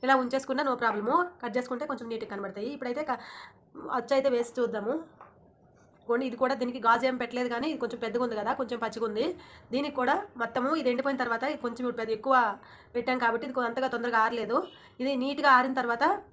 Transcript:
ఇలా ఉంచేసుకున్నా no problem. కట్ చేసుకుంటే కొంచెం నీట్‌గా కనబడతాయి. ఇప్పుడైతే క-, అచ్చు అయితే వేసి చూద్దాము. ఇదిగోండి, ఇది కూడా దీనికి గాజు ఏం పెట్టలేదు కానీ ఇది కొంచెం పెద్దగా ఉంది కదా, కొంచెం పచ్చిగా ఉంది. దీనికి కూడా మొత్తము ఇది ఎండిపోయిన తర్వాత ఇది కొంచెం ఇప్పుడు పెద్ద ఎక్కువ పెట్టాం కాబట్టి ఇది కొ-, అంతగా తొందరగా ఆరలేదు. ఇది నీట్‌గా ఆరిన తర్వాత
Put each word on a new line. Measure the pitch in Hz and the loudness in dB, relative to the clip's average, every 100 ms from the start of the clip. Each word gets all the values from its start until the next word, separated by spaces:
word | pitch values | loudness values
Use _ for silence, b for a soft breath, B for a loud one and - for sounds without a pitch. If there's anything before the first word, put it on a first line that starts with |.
ఇలా | 254 269 | 6 4
ఉంచేసుకున్నా | 247 262 262 269 | 4 -2 -2 0
no | 285 247 | 0 2
problem. | 233 208 208 311 359 - | 0 0 2 2 2 -4
కట్ | 240 220 | -4 -4
చేసుకుంటే | 247 247 294 | -4 -6 -4
కొంచెం | 269 233 | -6 -6
నీట్‌గా | 226 220 | -8 -6
కనబడతాయి. | 202 196 196 220 | -8 -8 -6 -8
ఇప్పుడైతే | 285 254 247 | -6 -6 -4
క-, | 311 254 B B B B _ - - | -4 -6 B B B B _ -14 -6
అచ్చు | 240 240 | -4 2
అయితే | 277 269 | 2 4
వేసి | 247 240 | 2 0
చూద్దాము. | - 233 208 202 302 - - - - - _ _ _ _ _ - | -2 -2 0 -2 -4 -6 -20 -20 -20 -20 _ _ _ _ _ -2
ఇదిగోండి, | 233 262 | 0 0
ఇది | 233 | 0
కూడా | 254 | 0
దీనికి | 262 247 247 | 2 -2 0
గాజు | 226 233 262 | 2 4 4
ఏం | 254 | 0
పెట్టలేదు | 240 240 247 | -4 -2 -2
కానీ | 240 285 | -2 -2
ఇది | 294 | -2
కొంచెం | 233 240 | -4 -4
పెద్దగా | 226 220 | -4 -2
ఉంది | 247 214 | -2 -2
కదా, | 208 | -2
కొంచెం | 220 240 240 | -2 -2 -2
పచ్చిగా | 226 220 220 | -4 -2 -4
ఉంది. | 208 269 359 B B B | 0 -2 -2 B B B
దీనికి | 240 285 | -2 -2
కూడా | 277 247 320 403 - | 0 2 2 0 -6
మొత్తము | 233 - 247 320 | -4 0 0 0
ఇది | 254 | 0
ఎండిపోయిన | 240 269 269 | 0 0 0
తర్వాత | 240 226 | 0 0
ఇది | 262 294 | -2 -2
కొంచెం | 240 233 | -6 -4
ఇప్పుడు | 247 233 | -4 -4
పెద్ద | 220 | -4
ఎక్కువ | 220 262 262 226 196 B B B | -2 4 6 6 0 B B B
పెట్టాం | 247 240 254 | -4 0 2
కాబట్టి | 240 233 254 | 2 0 -2
ఇది | 254 | -2
కొ-, | 240 | -2
అంతగా | 233 262 | 0 -2
తొందరగా | 240 233 233 | -2 0 4
ఆరలేదు. | 220 233 208 247 - B B - | 4 2 0 0 -2 B B -4
ఇది | 254 269 | -2 0
నీట్‌గా | 262 285 285 | 0 2 6
ఆరిన | 254 262 | 6 6
తర్వాత | 262 247 233 302 403 - | 0 -2 2 2 2 -4